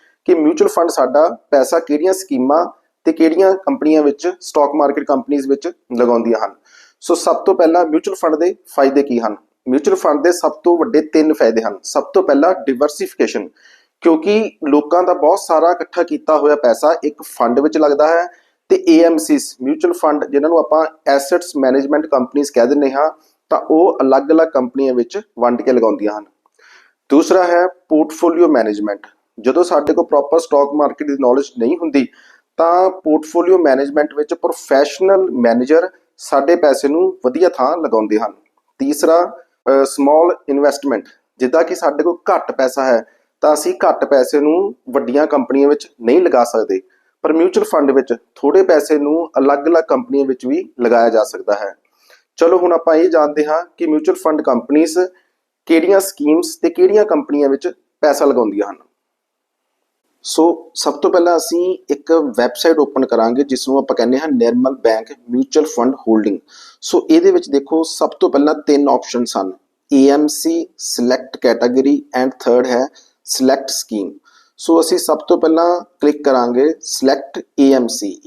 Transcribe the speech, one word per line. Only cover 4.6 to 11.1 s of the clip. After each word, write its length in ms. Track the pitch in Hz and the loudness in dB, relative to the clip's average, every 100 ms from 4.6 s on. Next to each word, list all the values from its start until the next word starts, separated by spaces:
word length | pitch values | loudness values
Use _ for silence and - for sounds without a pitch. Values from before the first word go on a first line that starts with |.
| 143 | 0
ਮਾਰਕੀਟ 300 | 151 139 151 | 2 0 -2
ਕੰਪਨੀਜ਼ 440 | 143 135 123 143 135 | -2 -2 -2 -4 -2
ਵਿੱਚ 220 | 139 170 - _ 120 | -4 -4 -12 _ -2
ਲਗਾਉਂਦੀਆਂ 500 | 120 117 117 110 110 | 2 2 0 -2 -4
ਹਨ। 80 | - _ _ _ _ | -10 _ _ _ _
ਸੋ 140 | - | -4
ਸਭ 200 | 170 - | -2 0
ਤੋਂ 200 | 156 - | 0 0
ਪਹਿਲਾਂ 320 | 185 160 175 165 | 2 2 2 0
ਮਿਊਚੁਅਲ 300 | 156 202 190 | -2 -4 -4
ਫੰਡ 200 | 170 151 | -2 0
ਦੇ 200 | 175 202 _ | -2 -4 _
ਫਾਇਦੇ 340 | - 135 139 | 0 0 2
ਕੀ 180 | 139 120 | -2 -2
ਹਨ? 160 | 110 101 _ _ 127 | -4 -8 _ _ -4
ਮਿਊਚੁਅਲ 280 | 135 196 185 | -2 0 0
ਫੰਡ 280 | 175 143 | 0 0
ਦੇ 80 | 165 | 0
ਸਭ 180 | 175 156 | 0 -4
ਤੋਂ 280 | - 175 175 | -2 0 0
ਵੱਡੇ 220 | 135 143 | 2 0
ਤਿੰਨ 320 | 156 | 0